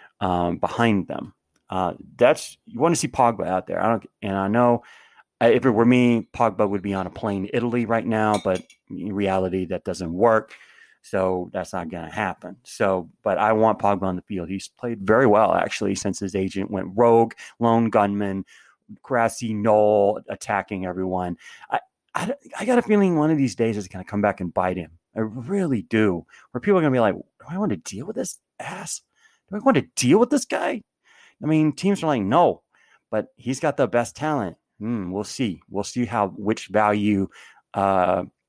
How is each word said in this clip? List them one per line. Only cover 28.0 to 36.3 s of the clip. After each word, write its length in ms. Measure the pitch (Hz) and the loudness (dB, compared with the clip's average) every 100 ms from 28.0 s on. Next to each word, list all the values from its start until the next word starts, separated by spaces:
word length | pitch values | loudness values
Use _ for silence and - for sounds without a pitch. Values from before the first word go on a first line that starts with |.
| 175 | -10
with 100 | 226 | -8
this 220 | - - _ - | -8 -10 _ -16
ass? 400 | 151 185 160 - _ _ _ _ _ | -14 -12 -12 -14 _ _ _ _ _
Do 60 | 104 | -2
I 40 | |
wanna 240 | 269 160 - - | 2 2 0 0
deal 240 | 127 196 | 4 4
with 100 | 247 | 4
this 140 | 285 | 0
guy?" 380 | - - - 233 - _ _ _ _ _ | -2 -4 -4 -6 -10 _ _ _ _ _
I 40 | 147 | 0
mean, 260 | 156 156 | 2 2
teams 300 | 139 190 196 | 2 0 0
are 40 | 160 | 0
like, 160 | 127 | 0
"No," 400 | 95 151 151 85 _ _ _ _ _ | 2 4 4 0 _ _ _ _ _
but 180 | 107 - _ | -6 -6 _
he's 240 | 120 131 | -8 -4
got 160 | - - | -2 0
the 120 | 117 | 0
best 260 | 120 - | 0 -2
talent. 420 | - 156 143 92 - _ - | -4 -4 -2 -4 -8 _ -12
Hmm, 320 | 107 117 90 | -8 -6 -6
we'll 120 | 95 | -6
see. 360 | 104 - 117 80 _ | -6 -4 -4 -6 _
We'll 160 | 101 | -8
see 200 | - 123 | -6 -4
how, 240 | 110 117 | -2 0
which 380 | 98 | -2